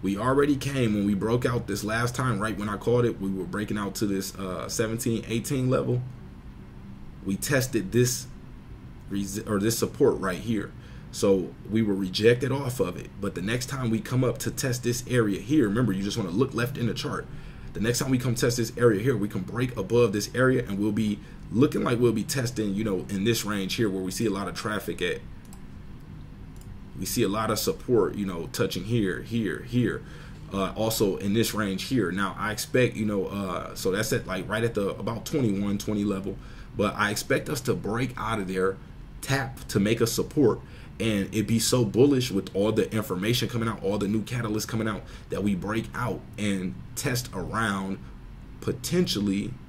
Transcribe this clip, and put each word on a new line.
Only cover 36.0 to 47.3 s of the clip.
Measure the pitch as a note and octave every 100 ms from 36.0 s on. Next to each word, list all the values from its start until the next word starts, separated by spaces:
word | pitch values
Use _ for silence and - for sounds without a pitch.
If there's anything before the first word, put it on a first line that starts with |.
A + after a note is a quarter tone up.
level. | G#2 F#2+ G2 F#2+ - - - -
But | G2+
I | - G#2
expect | G#2 - C#3+ D#3
us | D3+
to | -
break | F2+ G2 A2+ B2+ B2+
out | A2 A2
of | F#2
there, | F#2 F#2+ F#2+ - - - -
tap | - C3+ B2+ - -
to | -
make | G2+ A2+
a | A#2
support, | - - - B2+ - - - - -
and | A2+ G#2 F#2+
it | A2 G#2
be | A#2
so | G#2+ B2
bullish | A2+ G2 C#3+ C3+ B2
with | F#2+ F#2+
all | F#2+ G#2
the | A2 -
information | A2 G#2 F2+ G2+ B2 G#2+
coming | B2 A2+
out, | G2+
all | F#2+ G2+
the | G2+
new | A2
catalysts | G2+ B2 A2 G#2+ -
coming | A2+ A2
out, | G2 - - -
that | F#2
we | G2+ F#2+
break | F#2+ A2+ -
out | - A#2+ E2+ - -
and | G#2 G2 F2+ - -
test | - - B2 -